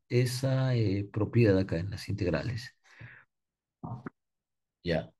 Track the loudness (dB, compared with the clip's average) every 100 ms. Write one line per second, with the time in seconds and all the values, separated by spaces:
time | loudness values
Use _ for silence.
0 | -2 0 2 0 -2 0 0 2 2 0
1 | -2 -4 0 4 6 6 2 -2 -4 -8
2 | -6 -4 -2 -2 -2 -8 -10 _ _ -20
3 | -20 -20 _ _ _ _ _ _ -12 -12
4 | -12 _ _ _ _ _ _ _ -2 -2
5 | -2 _